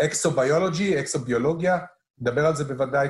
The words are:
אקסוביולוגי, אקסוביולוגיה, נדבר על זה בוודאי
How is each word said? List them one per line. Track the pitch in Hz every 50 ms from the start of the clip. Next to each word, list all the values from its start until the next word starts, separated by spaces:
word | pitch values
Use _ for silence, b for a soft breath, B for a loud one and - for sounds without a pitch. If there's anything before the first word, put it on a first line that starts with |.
אקסוביולוגי, | 151 156 - - - 165 147 - 131 208 156 165 190 185 156 170 202 196 165 139
אקסוביולוגיה, | 131 - - 143 120 123 120 113 127 151 165 165 175 180 180 170 175 - _ _ _ _ _ -
נדבר | 120 120 120 147 151
על | 160 156
זה | 139 151
בוודאי | 135 131 127 135 127 143 139 139 139